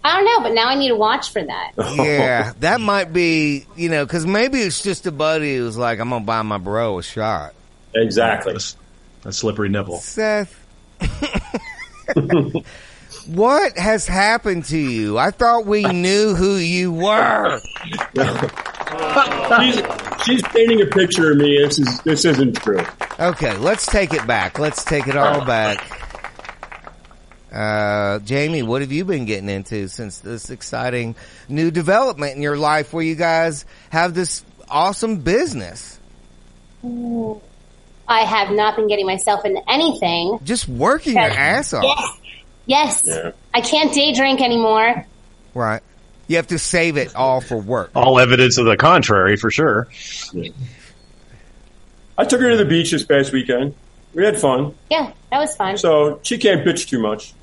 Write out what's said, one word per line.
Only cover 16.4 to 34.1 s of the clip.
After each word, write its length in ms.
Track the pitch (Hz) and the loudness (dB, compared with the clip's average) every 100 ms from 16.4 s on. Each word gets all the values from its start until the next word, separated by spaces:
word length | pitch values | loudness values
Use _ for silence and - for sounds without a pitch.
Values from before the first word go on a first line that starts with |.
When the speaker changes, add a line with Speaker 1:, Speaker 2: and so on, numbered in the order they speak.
| 185 196 | 2 0
Speaker 3:
you 360 | 170 180 180 | 0 0 -2
were. 680 | 165 190 214 - 214 202 131 - - - - - | 0 2 2 2 2 0 -4 -8 -16 -12 -10 -6
Speaker 2:
<laughs> 1500 | 131 131 - - - - - - - - 285 262 - - 233 | -2 -2 -2 -6 -8 -14 -12 -10 -6 -2 0 0 -2 2 4
She's, 220 | 254 233 - - - - | 4 0 -4 -8 -10 -6
she's 180 | - 254 | 0 0
painting 400 | - 233 233 226 | 2 2 4 4
a 40 | 196 | 4
picture 460 | 196 170 185 160 | 2 2 4 4
of 60 | 143 | 6
me. 200 | 147 143 | 6 4
This 140 | 143 143 | 4 2
is, 220 | 127 123 | -2 -2
this 220 | 160 156 170 | -2 2 2
isn't 300 | 135 131 - | 4 2 0
true. 260 | - 95 85 - - - | -2 -2 -2 -8 -12 -2
Speaker 3:
Okay, 380 | 170 165 139 101 | -2 0 -4 0
let's 300 | 147 220 - | 0 0 0
take 260 | 214 185 | 0 0
it 140 | 156 117 | -2 0
back. 320 | 113 90 - | 0 0 -2
Let's 260 | 151 - | -4 -4
take 220 | - 147 131 | -4 -2 0
it 80 | 139 | 2
all 100 | 143 | 2
Speaker 2:
All 120 | 143 | 2
right. 60 | 127 | 0
Speaker 3:
back. 540 | 113 107 104 - - - - - - - - - - - - - - - - - | 0 0 -2 -8 -16 -16 -14 -16 -16 -20 -18 -20 -20 -20 -20 -20 -20 -20 -20 -16
Uh, 680 | 110 107 107 104 104 101 104 | -6 -2 0 0 0 -2 -4
Jamie, 420 | 104 139 151 160 | -4 -2 -2 -2
what 200 | 113 127 | -2 -4
have 100 | 139 | -4
you 120 | 147 | -4
been 200 | 185 160 | -4 -4
getting 240 | 113 104 98 | -4 -6 -4
into 400 | 98 101 107 95 | -6 -6 -8 -8
since 300 | - 110 - | -10 -14 -14
this 320 | 95 117 - | -14 -12 -12
exciting 640 | 123 - 120 123 123 117 117 - - - | -16 -10 -6 -4 -4 -6 -10 -18 -20 -8
new 220 | 147 165 | -2 0
development 640 | 160 160 208 269 151 143 135 | 0 2 2 2 -2 -6 -4
in 60 | |
your 140 | 147 147 | -4 0
life 340 | 151 151 147 | 2 0 -2
where 120 | 165 | -4
you 100 | 160 | -4
guys 500 | 160 170 165 165 147 - - - | -2 0 2 0 -4 -14 -20 -4
have 220 | 160 175 | 0 0